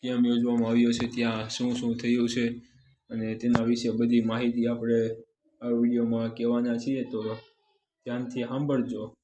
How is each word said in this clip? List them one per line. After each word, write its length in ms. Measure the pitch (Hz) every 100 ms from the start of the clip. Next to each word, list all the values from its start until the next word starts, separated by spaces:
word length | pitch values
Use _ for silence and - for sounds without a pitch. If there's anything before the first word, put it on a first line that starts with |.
કેમ 180 | 123 123
યોજવામાં 460 | 120 120 120 120 113
આવ્યો 220 | 117 120
છે, 140 | 117 120
ત્યાં 420 | 117 117 113 110
શું 220 | - 123 120
શું 160 | 120
થયું 340 | 117 120 123 120
છે, 160 | 117 117 117 - _ _ _ _
અને 160 | 117 110
તેના 300 | 110 120 117
વિશે 240 | 117 117 120
બધી 300 | 113 117 120
માહિતી 460 | 113 113 120 117 117
આપણે 340 | 120 117 117 113 113 - _ _ _
આ 80 | 120
વીડિયોમાં 600 | 117 120 120 117 117 113
કહેવાના 480 | 117 117 120 123 117
છીએ. 240 | 123 135
તો 160 | 120 117 107 113 - _ _ _ _ _ -
ધ્યાનથી 380 | 120 123 123
સાંભળજો 580 | 120 131 143 139 120 110 110 -